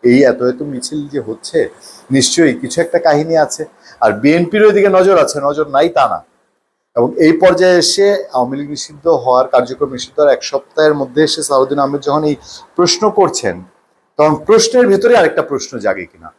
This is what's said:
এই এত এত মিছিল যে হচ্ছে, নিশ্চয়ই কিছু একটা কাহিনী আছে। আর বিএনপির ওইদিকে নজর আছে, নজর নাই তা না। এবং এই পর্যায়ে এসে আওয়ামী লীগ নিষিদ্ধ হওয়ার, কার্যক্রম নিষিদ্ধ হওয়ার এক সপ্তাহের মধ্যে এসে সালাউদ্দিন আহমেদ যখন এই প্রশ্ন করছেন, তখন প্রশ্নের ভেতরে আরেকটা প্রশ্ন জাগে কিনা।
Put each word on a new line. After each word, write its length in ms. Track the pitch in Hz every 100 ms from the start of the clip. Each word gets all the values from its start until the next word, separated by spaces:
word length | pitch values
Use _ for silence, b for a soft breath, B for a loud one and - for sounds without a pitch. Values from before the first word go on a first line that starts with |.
এই 140 | 123 123 135
এত 80 | 120 123
এত 80 | 127 147
মিছিল 280 | 131 - 151 143
যে 60 | 139 110
হচ্ছে, 320 | 113 - 165 - - B B B 135
নিশ্চয়ই 400 | 123 - 156 123
কিছু 160 | 123 - 170
একটা 140 | 170 165
কাহিনী 280 | 147 156 165 151
আছে। 180 | - 233 _ b b
আর 80 | 110 104
বিএনপির 420 | 135 165 170 214 214
ওইদিকে 220 | 208 196 185
নজর 180 | 185 185
আছে, 140 | 135 151 139
নজর 180 | 147 151 135
নাই 120 | 165 170
তা 80 | 127
না। 80 | 85 - _ _ _ _ _ _ -
এবং 140 | 120 - 160
এই 80 | 160
পর্যায়ে 360 | 185 170 185 180
এসে 240 | 170 - 202 202 - 127
আওয়ামী 200 | 123 135
লীগ 100 | 147 143
নিষিদ্ধ 300 | - 147 170 147
হওয়ার, 220 | 123 127 131
কার্যক্রম 360 | - 120 131 135 127
নিষিদ্ধ 200 | - -
হওয়ার 160 | 233 -
এক 60 | -
সপ্তাহের 440 | 139 - - 156 151
মধ্যে 220 | 131 127 156
এসে 140 | - 151
সালাউদ্দিন 320 | 139 135 143
আহমেদ 180 | 139 143 143
যখন 160 | 147 151
এই 60 | 147 B B B -
প্রশ্ন 260 | 175 - 214 208
করছেন, 380 | 185 - 113 - 90 _ _ _ _ -
তখন 160 | 151 151 -
প্রশ্নের 380 | 226 220 254 240
ভেতরে 220 | 196 226 240
আরেকটা 240 | 160 156 147
প্রশ্ন 200 | 135 - 123 101
জাগে 200 | 95 87
কিনা। 180 | 87 80